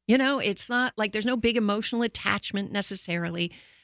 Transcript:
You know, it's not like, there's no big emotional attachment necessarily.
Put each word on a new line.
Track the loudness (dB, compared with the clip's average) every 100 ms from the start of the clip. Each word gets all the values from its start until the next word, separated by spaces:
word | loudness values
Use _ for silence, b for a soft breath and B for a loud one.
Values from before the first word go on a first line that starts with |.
| 2
You | 4
know, | 4 2
it's | 0 -2 -2
not | 0 0 0
like, | -2
there's | 0 0
no | 2
big | 2 4
emotional | 2 0 0 0
attachment | -2 -2 -2 -2 -2 -4 -2
necessarily. | -2 -4 -6 -4 -4 -2 -2 -4 B B B